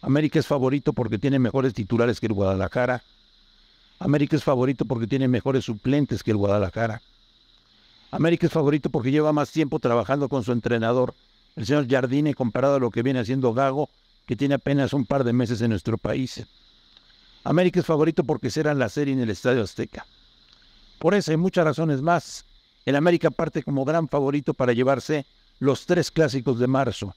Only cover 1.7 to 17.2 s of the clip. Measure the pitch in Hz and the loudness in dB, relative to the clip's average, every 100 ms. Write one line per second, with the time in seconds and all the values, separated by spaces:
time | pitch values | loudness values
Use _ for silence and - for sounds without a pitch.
1.7 | 120 104 117 117 107 - 101 98 95 95 | -2 -2 2 2 0 -2 0 0 0 -2
2.7 | 131 123 123 _ _ _ _ _ _ _ | -2 -2 -2 _ _ _ _ _ _ _
3.7 | _ _ _ 180 143 143 151 - 131 127 | _ _ _ 0 2 2 0 0 0 0
4.7 | 131 113 120 113 135 131 123 131 131 110 | -2 -4 -4 -2 0 2 0 0 -2 -2
5.7 | 107 - 143 139 - - 107 101 104 95 | -6 0 0 0 -2 -2 0 2 2 0
6.7 | 110 113 110 _ _ _ _ _ _ _ | -2 -4 -6 _ _ _ _ _ _ _
7.7 | _ _ _ _ 139 156 170 165 160 143 | _ _ _ _ 0 2 2 0 2 2
8.7 | 147 151 147 123 147 151 151 143 156 147 | 2 0 -2 0 2 2 0 0 -2 -2
9.7 | 151 123 120 104 143 139 139 110 120 117 | -2 0 0 2 -2 0 -2 -2 -2 0
10.7 | 117 113 123 123 - _ _ _ - 104 | 0 2 2 0 -4 _ _ _ -10 0
11.7 | 147 127 131 127 139 151 135 120 123 135 | 0 2 0 2 0 0 0 -2 0 2
12.7 | 139 123 110 120 131 107 135 127 113 139 | 2 0 -2 -2 -2 -2 0 0 2 0
13.7 | 135 147 _ _ _ - 117 139 139 - | 0 -6 _ _ _ -8 -4 0 0 0
14.7 | 139 139 147 120 139 120 120 117 117 117 | 0 0 0 0 0 2 0 0 0 -2
15.7 | 104 - 110 - 110 127 - - _ _ | -2 -2 -4 -4 -4 -6 -10 -16 _ _
16.7 | _ _ _ _ _ | _ _ _ _ _